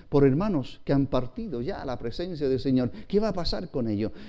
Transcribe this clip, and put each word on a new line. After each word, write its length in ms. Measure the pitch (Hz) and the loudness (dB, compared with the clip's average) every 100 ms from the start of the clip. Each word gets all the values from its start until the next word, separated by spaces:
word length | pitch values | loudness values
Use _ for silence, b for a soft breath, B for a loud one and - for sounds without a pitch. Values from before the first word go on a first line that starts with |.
| B | B
por 180 | 143 139 | 6 6
hermanos 540 | 139 214 160 117 - | 6 2 0 -2 -6
que 120 | - | 0
han 120 | 139 135 | 2 4
partido 540 | 127 127 - 226 120 | 2 0 -6 -8 -6
ya 220 | 139 - | -6 -6
a 20 | |
la 140 | 139 123 | -6 -6
presencia 500 | 117 - 180 151 139 | -6 -6 -6 -2 0
del 100 | 131 | 0
Señor. 320 | 143 127 123 B B | 2 2 2 B B
¿Qué 140 | 202 | 0
va 80 | 214 | 0
a 40 | |
pasar 360 | 185 170 208 185 | 0 -2 -2 -4
con 160 | 139 113 | -4 -2
ellos? 260 | 101 107 B | 0 -2 B